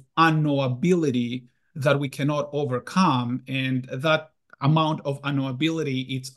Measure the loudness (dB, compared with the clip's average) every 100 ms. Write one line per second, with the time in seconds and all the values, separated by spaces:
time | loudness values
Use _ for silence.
0 | -4 2 4 4 2 2 0 0 2 2
1 | 2 0 -2 -6 -12 _ _ -2 2 2
2 | 0 -2 -2 0 -2 -4 -2 -4 -2 2
3 | 4 2 0 -4 -6 -6 -2 -4 -4 -4
4 | 0 0 -2 _ _ -2 2 4 2 -2
5 | -4 -4 -4 -2 -4 -2 -2 0 -2 -4
6 | -4 -8 -8